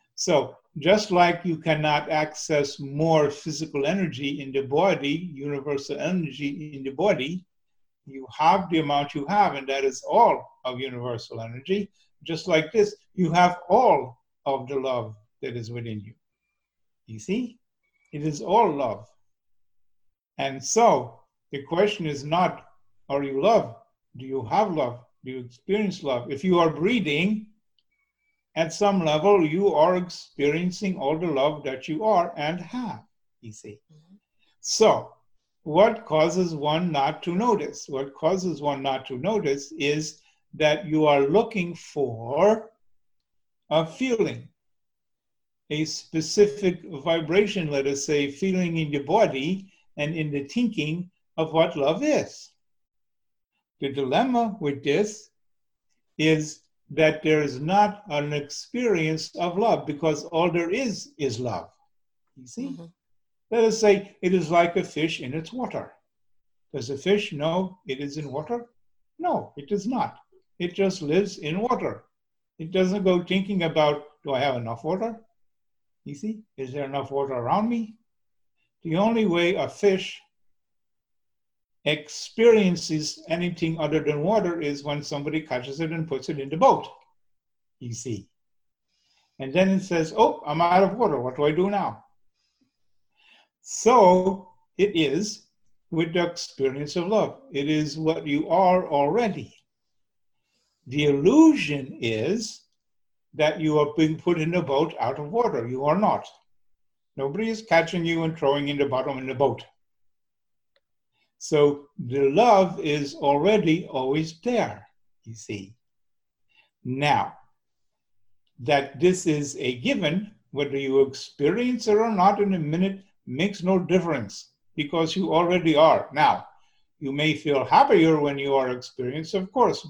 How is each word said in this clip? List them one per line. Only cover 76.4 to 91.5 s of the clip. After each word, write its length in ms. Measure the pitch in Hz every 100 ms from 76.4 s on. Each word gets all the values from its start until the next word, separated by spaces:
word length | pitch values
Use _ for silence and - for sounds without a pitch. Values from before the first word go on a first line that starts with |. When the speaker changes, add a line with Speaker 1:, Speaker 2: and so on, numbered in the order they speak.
| - -
Speaker 1:
is 140 | 131
there 140 | 139 135
enough 260 | 139 135
water 220 | 139 139
around 360 | 131 117 180 220
me?" 280 | 240 214 - _ _ _ _ _ _ _ _
The 140 | 165 160
only 320 | 214 233 208
way 260 | 170 175
a 160 | - -
fish 500 | - 202 190 - - - _ _ _ _ _ _ _ _ _ _ _ _ _ _ _ -
experiences 1400 | 151 - - - - 233 220 190 165 - 156 147 - -
anything 500 | 165 175 175 165 165
other 220 | 151 156
than 200 | 147 147
water 380 | 160 220 180 165
is 240 | 147 143
when 180 | 143 147
somebody 400 | 147 143 143 156
catches 380 | 156 127 127 139
it 140 | 160
and 160 | 165 160
puts 180 | 196 -
it 100 | 151
in 120 | 135
the 80 | 160
boat, 280 | 254 214 - - _ _ _ _ _ _ _ _
you 140 | 123
see. 340 | 113 127 104 92 _ _ _ _ _ _ _ _ _ _ -
And 140 | 135
then 160 | 151 190
it 140 | 190
says, 300 | - 170 160 -
"Oh, 280 | - - 151
I'm 140 | 156
out 240 | 170 180
of 140 | 196 208
water. 240 | 220 139
What 160 | 127 127
do 80 |
I 80 | 147